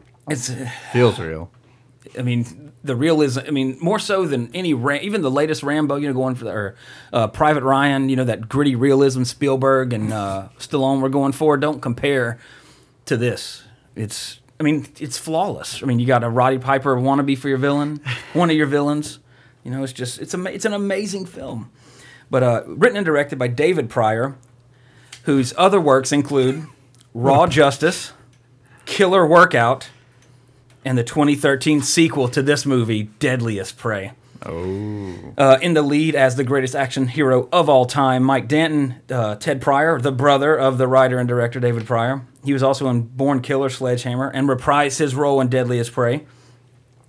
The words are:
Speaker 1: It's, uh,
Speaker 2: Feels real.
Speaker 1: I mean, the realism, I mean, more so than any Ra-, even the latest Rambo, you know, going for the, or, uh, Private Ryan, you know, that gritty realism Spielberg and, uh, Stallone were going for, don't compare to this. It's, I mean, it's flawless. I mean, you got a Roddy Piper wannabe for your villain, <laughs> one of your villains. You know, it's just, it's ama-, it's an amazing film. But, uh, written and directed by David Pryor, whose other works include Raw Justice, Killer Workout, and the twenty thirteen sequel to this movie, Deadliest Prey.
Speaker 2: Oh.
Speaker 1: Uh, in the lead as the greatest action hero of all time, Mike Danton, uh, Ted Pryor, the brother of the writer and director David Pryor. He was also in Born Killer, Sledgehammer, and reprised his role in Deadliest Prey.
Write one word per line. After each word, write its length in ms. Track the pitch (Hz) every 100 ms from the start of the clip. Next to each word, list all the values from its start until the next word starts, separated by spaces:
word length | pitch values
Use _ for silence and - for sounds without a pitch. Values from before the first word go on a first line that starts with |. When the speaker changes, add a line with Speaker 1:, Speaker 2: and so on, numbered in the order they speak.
| - _ -
Speaker 1:
It's, 200 | 147 -
uh, 200 | 123 123 - -
Speaker 2:
Feels 260 | 120 120 98
real. 320 | 82 80 87 _ _ _ _ _ - -
Speaker 1:
I 40 |
mean, 500 | 123 120 120 - 147 -
the 120 | 147 120
realism, 460 | 156 160 147 127 -
I 60 |
mean, 260 | 143 131 131
more 180 | 170 208
so 260 | - 196 175
than 240 | 135 120
any 200 | 175 185
Ra-, 260 | 135 127 143
even 200 | 196 208
the 80 | 143
latest 320 | 135 156 151
Rambo, 360 | 143 147 151 143
you 100 | 147
know, 60 |
going 220 | 127 131 127
for 100 | 113
the, 60 |
or, 240 | 101 101 - - - -
uh, 160 | 123 107
Private 360 | - 151 151
Ryan, 460 | 131 135 143 139 135
you 60 | 131
know, 80 |
that 240 | 127 110 113
gritty 280 | 135 143 123
realism 480 | 135 135 139 127
Spielberg 680 | 123 - 139 135 135 135 127
and, 200 | 117 107
uh, 340 | 107 98 98 95 -
Stallone 440 | - 151 131 135
were 80 | 135
going 240 | 139 139
for, 240 | 131 156 143
don't 240 | 147 139
compare 580 | 131 120 143 139 117 117 - - - - _ _ -
to 120 | 123
this. 460 | 120 104 - - - - _ -
It's, 440 | 107 - - - _ -
I 40 |
mean, 240 | 156 151 110 -
it's 180 | 147 -
flawless. 680 | - 160 196 92 - -
I 20 | 135
mean, 140 | 120
you 60 | 123
got 160 | 123
a 60 | 117
Roddy 280 | 117 127 131
Piper 380 | 127 135 139 127
wannabe 420 | 131 139 139 135
for 120 | 139
your 80 | 135
villain, 420 | 139 143 147 147 135 120
<laughs> 160 | -
one 160 | 160 175
of 60 | 156
your 120 | 147
villains. 520 | 143 143 147 147 - _ _ _ _
You 80 | 131
know, 120 | 131
it's 80 | 135
just, 260 | 127 127 -
it's 120 | -
ama-, 140 | 185 185
it's 140 | 190 220
an 80 |
amazing 520 | 202 202 190 208 196 185
film. 440 | - 135 117 107 _ - - - - _
But, 120 | 135
uh, 200 | 127 113 -
written 280 | 80 202 202
and 80 | 175
directed 320 | 147 143 135
by 100 | 123
David 420 | 120 151 180 117
Pryor, 480 | - 110 110 131 135 _ _ _ _ _ _ _ -
whose 300 | - 139 127 -
other 240 | 185 196
works 300 | 151 135 131
include 540 | 143 139 143 127 139 156 - _ _ _
Raw 320 | 117 127 139 175
Justice, 680 | 139 143 135 160 180 - - _ _ _ _ _ - -
Killer 420 | - 190 190 165
Workout, 600 | 170 180 135 117 131 - - _ _ _ _ _ _ _ _ 131
and 120 | 127
the 60 |
twenty 320 | 120 - 147 143
thirteen 460 | 147 135 151 151
sequel 460 | 127 - 165 147 123
to 120 | 135
this 240 | 135 147 143
movie, 380 | 131 113 107 104 -
Deadliest 580 | 139 127 117 101 95 -
Prey. 360 | 120 104 98 - _ -
Speaker 2:
Oh. 720 | - 82 92 98 107 104 98 87 - -
Speaker 1:
Uh, 200 | 135 131
in 120 | 175
the 80 | 160
lead 340 | 143 147 160 143
as 220 | 131 123
the 60 | 131
greatest 280 | 139 131 139
action 320 | 131 135 127
hero 420 | 120 139 127 -
of 160 | 180 151
all 160 | 135 123
time, 380 | 143 135 127
Mike 240 | 131 135 110
Danton, 480 | 151 160 151 139 123 -
uh, 240 | 127 110 104
Ted 260 | - 135
Pryor, 380 | 127 139 160 139
the 140 | 131
brother 420 | 131 143 139 139 151
of 200 | 135 127
the 80 | 131
writer 320 | 131 131 127
and 80 | 123
director 320 | 123 120 127
David 260 | 123 117 110
Pryor. 400 | 120 120 135 123 _
He 100 | 135
was 100 | 139
also 240 | 135 139 135
in 140 | 120
Born 400 | 117 127 139 139
Killer, 280 | 127 139 139
Sledgehammer, 600 | 127 131 123 123 123 135
and 180 | 135 139
reprised 500 | 123 156 143 143 -
his 140 | 151
role 280 | 131 143 139
in 80 | 127
Deadliest 420 | 127 123 123 117
Prey. 340 | - 120 139 - _ _ _ _ _ _ _